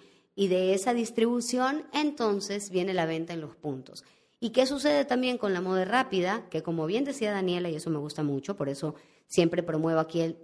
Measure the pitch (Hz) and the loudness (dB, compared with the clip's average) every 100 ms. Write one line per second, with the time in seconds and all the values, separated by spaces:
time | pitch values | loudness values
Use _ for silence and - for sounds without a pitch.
0 | - _ _ - 196 185 185 196 247 240 | -20 _ _ 0 2 4 4 2 2 0
1 | 226 - 233 240 233 254 262 302 - 294 | 0 2 2 2 0 0 0 -2 -4 0
2 | 302 285 220 202 196 202 202 185 190 185 | 0 0 0 0 -2 -6 -2 0 0 0
3 | 160 160 165 170 147 - 151 131 - - | 0 -2 -4 -6 -8 -8 -8 -8 -10 -20
4 | - _ _ _ 233 247 262 285 294 294 | -20 _ _ _ 0 2 2 2 2 4
5 | 277 247 254 247 208 180 185 185 185 240 | 2 0 0 -2 0 0 0 0 2 2
6 | 269 190 180 226 - 160 170 165 156 220 | 2 0 0 -2 -4 -6 -2 -2 0 0
7 | 277 269 214 202 185 175 175 156 165 151 | -2 -2 -2 0 0 0 -2 -4 -4 -4
8 | 147 156 147 139 165 202 139 139 156 - | -4 -2 -2 -2 -4 -4 -4 -2 -6 -8
9 | - _ _ - 165 175 170 156 160 160 | -20 _ _ 4 4 2 -2 0 2 2
10 | 160 170 165 - | 2 0 -2 -4